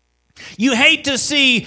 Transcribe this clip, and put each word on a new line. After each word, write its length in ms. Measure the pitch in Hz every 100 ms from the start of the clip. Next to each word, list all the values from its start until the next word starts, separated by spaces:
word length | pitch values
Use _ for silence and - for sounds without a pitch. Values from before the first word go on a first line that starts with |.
| _ _ _ - - -
You 160 | 247
hate 300 | 233 302 302
to 120 | 285 254
see 440 | - 294 262 233